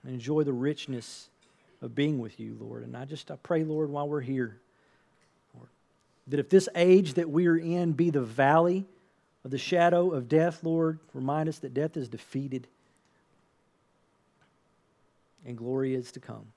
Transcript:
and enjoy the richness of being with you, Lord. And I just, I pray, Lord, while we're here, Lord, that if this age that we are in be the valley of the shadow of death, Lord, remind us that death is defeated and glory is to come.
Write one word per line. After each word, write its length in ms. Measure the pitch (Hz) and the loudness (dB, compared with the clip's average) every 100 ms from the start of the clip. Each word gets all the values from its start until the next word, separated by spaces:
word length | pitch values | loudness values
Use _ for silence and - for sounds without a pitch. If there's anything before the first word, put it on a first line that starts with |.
and 120 | 131 | -10
enjoy 280 | 127 117 151 | -10 -2 0
the 120 | 147 | 0
richness 720 | 123 135 151 - 127 - - - _ _ _ _ _ | 0 -4 -4 -8 -10 -10 -20 -20 _ _ _ _ _
of 120 | 113 | -10
being 240 | 113 147 143 | -2 -2 -2
with 220 | 110 - | -6 -12
you, 160 | 110 110 | -14 -12
Lord. 240 | 113 117 | -14 -14
And 140 | 120 120 | -14 -14
I 80 | |
just, 260 | 135 151 - | -12 -14 -14
I 60 | - | -18
pray, 260 | - 165 | -2 -2
Lord, 280 | 160 156 151 | 0 -2 -2
while 180 | 143 147 | -4 -4
we're 140 | 147 | -4
here, 360 | 127 135 117 101 _ _ _ _ _ _ _ _ _ | -4 -4 -4 -8 _ _ _ _ _ _ _ _ _
Lord, 140 | - - _ _ _ _ _ - | -20 -20 _ _ _ _ _ -6
that 120 | 143 | -4
if 80 | 139 | 6
this 180 | 190 185 | 4 4
age 400 | 175 175 185 175 | 2 8 8 6
that 140 | 143 165 | -2 0
we 180 | 147 175 | 2 4
are 120 | 165 | 2
in 340 | 165 175 170 | 2 0 0
be 160 | 143 170 | 2 2
the 140 | 147 | 2
valley 640 | 117 113 139 160 170 190 196 _ _ _ _ _ | -2 2 6 6 4 0 -4 _ _ _ _ _
of 60 | 131 | -8
the 80 | 135 | -8
shadow 540 | - 175 170 175 180 | -2 4 4 4 2
of 180 | 151 120 | 0 0
death, 300 | 156 170 165 | 2 2 -2
Lord, 360 | 165 165 160 156 _ | -2 0 0 -2 _
remind 380 | 135 131 147 156 | -8 -4 -2 -2
us 80 | 151 | -6
that 160 | 135 | -8
death 240 | 123 156 156 | -4 -4 -4
is 100 | 123 | -8
defeated 580 | 120 - 135 139 127 - _ _ _ _ _ _ _ _ _ _ _ _ _ _ _ _ _ _ _ _ _ _ _ _ _ _ _ | -12 -8 -8 -6 -8 -10 _ _ _ _ _ _ _ _ _ _ _ _ _ _ _ _ _ _ _ _ _ _ _ _ _ _ _
and 140 | 127 120 | -16 -12
glory 360 | 117 131 135 | -6 -4 -2
is 160 | 131 120 | -4 -6
to 80 | - | -16
come. 260 | - 113 107 | -16 -18 -18